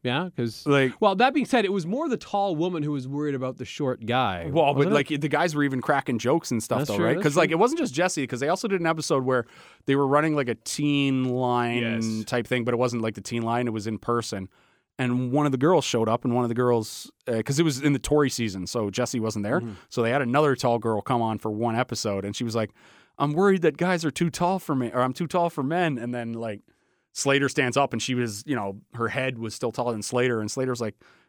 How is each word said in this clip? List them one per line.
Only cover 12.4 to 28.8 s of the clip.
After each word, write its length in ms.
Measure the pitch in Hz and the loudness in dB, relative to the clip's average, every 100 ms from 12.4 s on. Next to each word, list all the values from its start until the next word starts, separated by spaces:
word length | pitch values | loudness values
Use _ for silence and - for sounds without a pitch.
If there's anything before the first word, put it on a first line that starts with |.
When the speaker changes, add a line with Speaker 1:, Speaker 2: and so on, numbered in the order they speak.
| 110 | -2
Speaker 2:
thing, 180 | 127 | -2
but 80 | 117 | 0
it 60 | 120 | 0
wasn't, 240 | 123 120 | 0 0
like, 140 | 110 107 | -4 -6
the 40 | |
teen 220 | - 117 | -6 -4
line, 240 | 113 120 120 | -2 0 -2
it 80 | |
was 120 | 110 104 | -4 -4
in 120 | 107 | -6
person. 500 | - 117 - 101 92 _ _ _ _ - | -2 -2 -2 -6 -10 _ _ _ _ -4
And 320 | 127 123 127 | 0 0 0
one 140 | 139 | 2
of 80 | 147 | 2
the 60 | 131 | 4
girls 260 | 151 175 | 4 4
showed 240 | - 117 110 | 4 0 2
up, 160 | 120 | 0
and 100 | 127 | 2
one 100 | 120 120 | 0 0
of 20 | |
the 60 | |
girls, 560 | 117 123 120 107 - - _ - | 2 4 2 0 -10 -16 _ -4
uh, 140 | 113 | -2
'cause 140 | 110 139 | 0 2
it 40 | |
was 180 | 165 131 | 2 2
in 100 | 147 | 2
the 60 | 135 | 2
Tory 320 | - 151 139 | 2 2 2
season, 360 | - 113 95 90 | 0 -4 -4 -4
so 220 | 120 101 | -2 -2
Jesse 320 | 107 123 123 | -2 -2 -2
wasn't 220 | 110 107 | -2 -2
there. 180 | 101 156 | -2 -2
Speaker 1:
Mm-hmm. 120 | 117 98 - | -2 -10 -6
Speaker 2:
So 120 | - | 0
they 60 | 117 | 2
had 120 | 135 | 2
another 340 | 120 139 151 127 | 2 4 4 2
tall 220 | 123 117 | 2 2
girl 240 | 113 107 | 0 -2
come 180 | - 123 | 0 0
on 160 | 113 110 | 0 -2
for 140 | 110 | -4
one 260 | 107 117 113 | -2 -2 0
episode, 480 | 127 117 110 98 | -2 -4 -4 -4
and 100 | 98 | -4
she 100 | - | -6
was 100 | 117 113 | -4 -2
like, 140 | 104 _ - - _ - | -4 _ -20 -20 _ -2
"I'm 160 | 143 | 0
worried 260 | 151 202 190 | 4 4 4
that 160 | 160 147 | 2 2
guys 300 | 175 175 160 | 0 0 -2
are 40 | |
too 200 | - 175 | 0 -2
tall 280 | - 175 185 | 0 0 0
for 160 | - | -2
me, 160 | 135 120 | -2 -2
or 120 | 123 | 0
I'm 100 | 127 | 0
too 140 | 131 165 | -2 -2
tall 240 | 180 170 | 0 0
for 120 | 156 | 0
men." 360 | 135 170 170 123 | -2 0 0 0
And 160 | 120 | -4
then, 180 | 123 117 | -6 -6
like, 300 | 113 113 104 _ _ _ _ _ | -6 -6 -8 _ _ _ _ _
Slater 360 | - 135 139 139 | -2 2 4 4
stands 280 | 151 127 135 | 2 2 2
up, 160 | 139 | 0
and 80 | 117 | 0
she 140 | - | -2
was, 300 | 123 120 104 147 | -2 -2 -4 -6
you 80 | |
know, 280 | 123 101 101 | -4 -4 -8